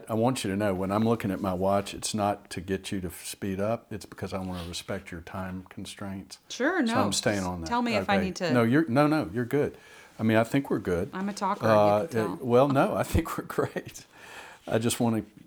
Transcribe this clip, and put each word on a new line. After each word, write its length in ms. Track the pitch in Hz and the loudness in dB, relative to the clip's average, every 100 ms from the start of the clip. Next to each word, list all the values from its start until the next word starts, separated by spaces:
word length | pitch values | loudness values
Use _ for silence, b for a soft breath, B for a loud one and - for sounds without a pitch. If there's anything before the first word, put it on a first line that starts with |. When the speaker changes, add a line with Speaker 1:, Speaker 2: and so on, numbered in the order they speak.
| - | 0
Speaker 1:
I 40 | 113 | 2
want 280 | 117 131 | 2 2
you 60 | 104 | 0
to 80 | 95 | 0
know, 160 | 107 | 2
when 180 | 92 95 | 2 2
I'm 120 | 101 | 2
looking 260 | 113 117 101 | 4 2 0
at 100 | 92 | -2
my 140 | 98 | -2
watch, 400 | 90 95 101 101 | 2 2 2 0
it's 200 | - - 110 | -6 -4 0
not 340 | 101 101 - | 0 -2 -6
to 100 | - | -10
get 300 | 90 95 - | -4 -4 -4
you 80 | 101 | -6
to 60 | 87 | -6
f-, 180 | - - | -8 -12
speed 340 | - 104 95 | -8 -4 -2
up. 260 | 104 117 - | -2 -2 -6
It's 140 | 104 - | -14 -12
because 280 | - 98 | -10 -8
I 60 | 95 | -6
wanna 240 | 92 90 85 | -6 -8 -8
respect 440 | 85 - 98 - | -10 -8 -8 -8
your 100 | 85 | -14
time 440 | 80 98 92 92 92 | -10 -10 -8 -10 -12
constraints. 720 | - 95 - 101 98 - - - | -14 -14 -10 -10 -10 -12 -18 -12
Speaker 2:
Sure, 360 | - 269 370 233 | -4 -2 0 0
Speaker 1:
So 80 | |
Speaker 2:
no. 60 | 233 | 2
Speaker 1:
I'm 140 | 202 | 0
staying 300 | 196 - 101 | 0 0 0
on 180 | 90 90 | -2 -4
that. 60 | 82 | -4
Speaker 2:
Tell 140 | 240 | -2
me 120 | 240 226 | 0 -2
if 140 | 95 | 0
I 60 | 196 | 0
Speaker 1:
Okay. 80 | 185 | 0
Speaker 2:
need 100 | 175 | -2
to 140 | 175 | 0
Speaker 1:
No, 100 | 127 | 2
you're, 220 | 113 139 160 | 4 4 2
no, 180 | 120 147 | 4 4
no, 220 | 156 113 | 2 -2
you're 120 | 107 117 | -4 0
good. 320 | 143 117 - B B B B | 0 0 -4 B B B B
I 60 | |
mean, 140 | 113 110 | 4 4
I 60 | |
think 260 | 113 139 - | 4 2 0
we're 80 | 147 | -2
good. 300 | 95 85 104 | 0 -2 -2
Speaker 2:
I'm 160 | 185 196 | -4 -6
a 40 | |
talker, 320 | 202 196 202 110 | -2 -2 0 4
Speaker 1:
Uh, 340 | 107 104 104 | 6 6 4
Speaker 2:
you 40 | 104 | 2
can 100 | 117 | 0
tell. 160 | 107 | -2
Speaker 1:
uh, 40 | 113 | -2
well, 260 | 127 120 143 | 2 4 6
no, 280 | 135 170 98 | 4 2 0
I 80 | |
think 340 | 123 175 165 - | 0 0 0 -4
we're 60 | |
<laughs> 40 | - | -6
great. 580 | - 120 - - - - B B B B B - | -4 -2 -4 -10 -14 -20 B B B B B -2
I 120 | 113 | 0
just 200 | 117 - | 0 0
wanna 240 | 120 113 104 - | 0 0 -4 -12